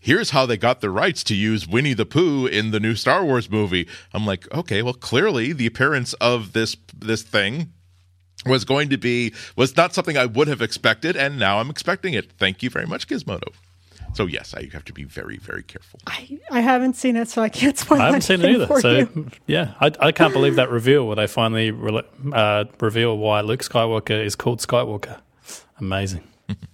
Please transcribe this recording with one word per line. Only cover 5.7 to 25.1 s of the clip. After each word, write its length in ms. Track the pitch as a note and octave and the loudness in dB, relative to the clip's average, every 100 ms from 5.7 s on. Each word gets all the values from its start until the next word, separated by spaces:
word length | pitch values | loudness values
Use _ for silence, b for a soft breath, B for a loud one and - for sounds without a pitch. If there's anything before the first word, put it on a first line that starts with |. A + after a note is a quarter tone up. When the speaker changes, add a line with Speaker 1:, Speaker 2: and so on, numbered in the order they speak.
| - C3+ C#3+ A#2 | 0 0 0 -4
Speaker 1:
of 400 | - A#2+ B2 G2+ | 0 0 0 -2
this, 200 | A2+ A2 - - - | -2 -2 -6 -16 -14
this 220 | G#2+ A2 | -6 -6
thing 480 | - G#2+ G2 C#3 E3 _ _ _ _ _ _ _ B2+ | -2 -2 0 -4 -8 _ _ _ _ _ _ _ -2
was 180 | C3 | -2
going 240 | F#2+ C#3 D3 | 2 0 0
to 80 | C3+ | 0
be, 380 | B2 A#2+ A#2 B B - | 0 0 -2 B B 0
was 200 | - - | 2 4
not 160 | F3 | 2
something 220 | - E3+ C#3+ | 0 -2 0
I 80 | |
would 240 | B2 A2 D3+ | 0 2 0
have 140 | C#3 | 0
expected, 540 | A2+ - A#2 G#2+ D#3+ F3 | -4 0 0 2 -2 -2
and 220 | C#3 C#3+ | -2 0
now 200 | G2 G2+ | 0 2
I'm 100 | B2 | -2
expecting 460 | D3 - F#3 F#3 | -6 -4 -4 -2
it. 180 | B2 - _ | -4 -6 _
Thank 240 | G2 F#2+ | -2 -2
you 80 | B2+ | -6
very 160 | - - | -6 -6
much, 200 | - - | -8 -6
Gizmodo." 440 | C4+ - F2+ - - _ _ B B B | -6 -6 -8 -10 -16 _ _ B B B
So 100 | - | -4
yes, 300 | F#2+ C#2 - | -4 -4 -10
I 160 | - - | -14 -14
have 120 | D2+ - | -16 -18
to 60 | |
be 100 | - | -16
very, 320 | C#2 - - G#1+ | -14 -14 -14 -14
very 260 | - G1+ | -12 -12
careful. 380 | - - _ - - | -12 -20 _ -20 -14
Speaker 2:
I, 320 | - - C#4+ - | -12 -12 -16 -4
I 100 | B3 | 0
haven't 360 | A#3+ B3+ C4 B3+ | 4 4 2 0
seen 200 | C4 A#3 | 0 0
it, 120 | A#3 | -2
so 140 | - | -2
I 80 | A3 | -2
can't 260 | - C4 - | 2 0 0
spoil 240 | - C#4+ | 2 4
Speaker 3:
I 60 | B2+ | 6
haven't 160 | C#4 | 4
seen 180 | - F#3 | 4 4
it 40 | |
Speaker 2:
anything 180 | F3 A#3+ | 6 4
Speaker 3:
either. 40 | G2+ | 4
Speaker 2:
for 120 | F3 | 4
Speaker 3:
So 180 | B2 A#2+ | 6 4
Speaker 2:
you. 320 | A#3 D#3+ C#3+ - - | 2 -2 -10 -12 -2
Speaker 3:
yeah, 280 | D3+ D#3 - | -2 -2 2
I, 80 | C3+ - | 0 4
I 120 | D3 | 0
can't 200 | D#3+ E3 | 4 2
believe 220 | C3+ C#3 C3 | 4 4 4
that 140 | B2+ | 2
reveal 360 | A#2+ A#2+ C#3+ A#2 | 2 4 4 4
where 100 | G#2+ | 0
they 100 | G#2 | -2
finally 440 | - A2+ A2+ A2 | 2 0 2 0
re-, 280 | A2+ A2+ G#2+ - - C3+ | -2 -2 -4 -6 -10 -4
uh, 320 | C3 G#2+ G#2 G#2 - | 2 2 2 -2 -2
reveal 380 | A2+ A2 A#2+ G#2+ | -2 2 0 0
why 240 | G#2+ G#2+ | 0 0
Luke 180 | G#2 B2+ | 0 -4
Skywalker 640 | - B2 A2+ A2 - G#2+ | -2 0 0 -2 -2 -2
is 100 | G#2+ | -2
called 260 | - - - | -4 -4 -4
Skywalker. 600 | - A#2+ A2+ G#2 - | 0 0 0 -6 -10